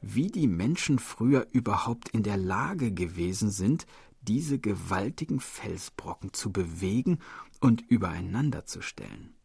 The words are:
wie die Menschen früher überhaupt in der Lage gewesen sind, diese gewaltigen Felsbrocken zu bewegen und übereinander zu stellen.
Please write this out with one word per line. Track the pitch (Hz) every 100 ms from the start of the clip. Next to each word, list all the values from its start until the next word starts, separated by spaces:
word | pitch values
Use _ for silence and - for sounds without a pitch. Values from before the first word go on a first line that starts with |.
wie | 101 104 175
die | 220 139
Menschen | 85 104 175 - 135
früher | - - 117 135 -
überhaupt | 127 117 - - 117 -
in | 113
der | 104 101
Lage | 92 95 143 190 123
gewesen | 90 87 90 85 95 107
sind, | 101 95 160 - - - _
diese | - 117 156 139
gewaltigen | 107 95 90 92 104 - 160 139
Felsbrocken | - - 107 87 - - 92 85 95
zu | - 107
bewegen | 95 87 82 92 110 131 175 - - - -
und | 131 117
übereinander | - 117 92 82 90 101 147 - -
zu | -
stellen. | - - - - - -